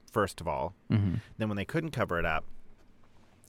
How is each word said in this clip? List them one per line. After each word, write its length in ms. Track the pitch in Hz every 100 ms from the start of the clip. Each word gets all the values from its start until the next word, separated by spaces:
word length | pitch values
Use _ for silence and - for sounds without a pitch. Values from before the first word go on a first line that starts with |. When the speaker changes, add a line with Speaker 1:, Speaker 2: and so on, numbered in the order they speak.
| -
Speaker 1:
first 280 | 117 101 -
of 80 | 82
all. 260 | 69 78 95 _
Speaker 2:
Mm-hmm. 240 | 110 101 95 - -
Speaker 1:
Then 120 | 110
when 80 | 101
they 80 | 95
couldn't 260 | 165 160
cover 280 | 131 98 87
it 60 | 82
up, 200 | 78 - - - - - - - - - -